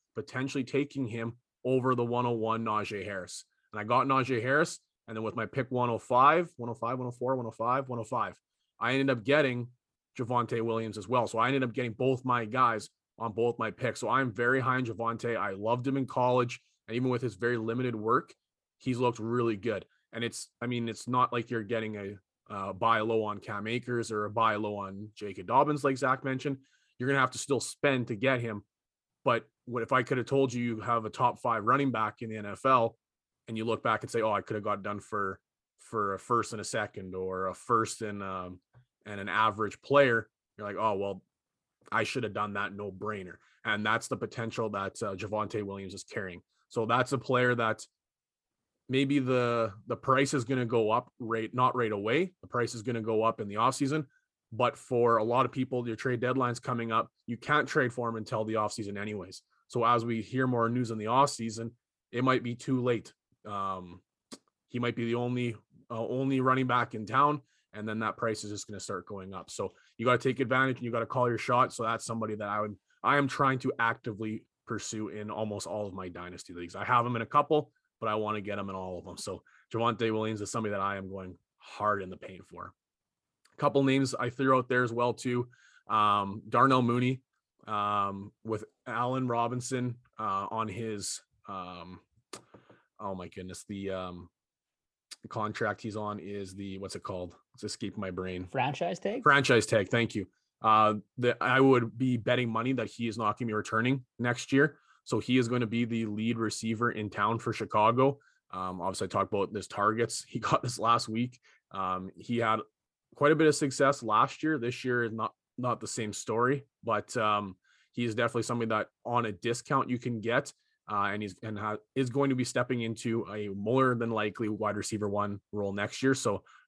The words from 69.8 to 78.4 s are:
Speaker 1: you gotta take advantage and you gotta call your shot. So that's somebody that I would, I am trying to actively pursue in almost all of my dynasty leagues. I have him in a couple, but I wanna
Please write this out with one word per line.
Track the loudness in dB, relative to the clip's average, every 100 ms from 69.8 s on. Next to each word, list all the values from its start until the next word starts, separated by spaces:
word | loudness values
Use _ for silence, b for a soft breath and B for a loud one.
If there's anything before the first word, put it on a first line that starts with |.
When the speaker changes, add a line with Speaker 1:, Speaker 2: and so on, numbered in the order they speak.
| b b
Speaker 1:
you | 2
gotta | 2
take | 2 0
advantage | 2 2 2 0
and | -4
you |
gotta | -4 -2
call | 0 0
your | 0
shot. | 2 2 2
So | 0
that's | -4 -4 -4
somebody | -4 -4 -4
that | -4
I | -2
would, | -4 -6 _ _
I | 2 4
am | 4
trying | 2 2 2
to | 0 0
actively | 0 0 -6 -6 -6 -6 -10 _ -8
pursue | -8 -6 -6 -8
in | -8 -8
almost | -4 -4 -4 -6
all | -6 -6
of |
my | -6 -10
dynasty | -10 -12 -14 -14
leagues. | -12 -12 -8
I | 2
have | 4 4
him | -2
in |
a | 0
couple, | 2 4 2 0 _ _ _
but | -4
I | -2
wanna | -2 -4